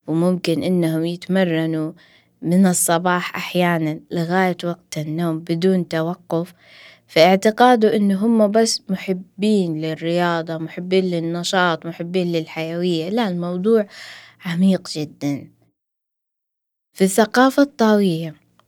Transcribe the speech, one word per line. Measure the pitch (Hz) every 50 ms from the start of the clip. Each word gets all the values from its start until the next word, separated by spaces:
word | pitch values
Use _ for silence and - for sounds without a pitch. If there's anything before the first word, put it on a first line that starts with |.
| _
وممكن | - 156 165 170 180 185 175 - 170 165 - -
إنهم | 180 185 175 170 160 160 160 165
يتمرنوا | 170 175 180 - - 180 190 190 175 165 160 160 160 160 156 156 156 160 - _ _ _ _ _ _ _ -
من | - 165 175 185 196
الصباح | 185 180 - - - 170 165 180 180 180 180 175 - -
أحيانا | 175 175 - - 180 180 175 170 165 160 151 156 - - -
لغاية | - 175 165 165 180 190 190 185 175 175 -
وقت | 175 170 - _ - -
النوم | 160 151 156 156 165 175 165 160 160
بدون | 170 170 170 165 175 190 190 185 170
توقف، | - 165 160 160 170 175 - _ - 170 165 175 - - _ _ - - - - - - _ _
في | _ - 165
اعتقاده | 160 180 190 190 - 220 214 - 247 254 254 226 220 214 -
إنه | 220 208 196 196 190 208
هم | 233 233 220 214 202
بس | 208 226 226 226 - - _ -
محبين | 190 180 - - 185 185 185 _ _ - 202 214 214 202 185 170 156 156
للرياضة، | 160 160 160 156 165 165 170 175 175 175 170 165 160 165 165
محبين | 160 165 160 - - 180 185 185 190 185
للنشاط، | 185 175 170 165 165 170 175 175 - 202 185 180 175 160 160 -
محبين | 165 165 - 170 170 175 185 175 175
للحيوية. | 170 165 160 - - 165 160 165 170 170 180 185 170 160 160 180
لا، | 208 240 233
الموضوع | 196 175 175 170 175 180 180 185 220 226 220 202 202 - - - - - - - - _ _ -
عميق | 180 170 170 190 190 185 175 - -
جدا. | - 160 151 147 151 - - 143 143 120 - - _ _ _ _ _ _ _ _ _ _ _ _ _ _ _ _ _ _ _ _ _ _ _ _ _ _ _ _ _
في | - 190
الثقافة | 190 - 240 220 - - 247 254 269 262 294 285
الطاوية | 285 - - 226 220 214 208 202 190 165 160 165 160 151 _ _ _ _ _ _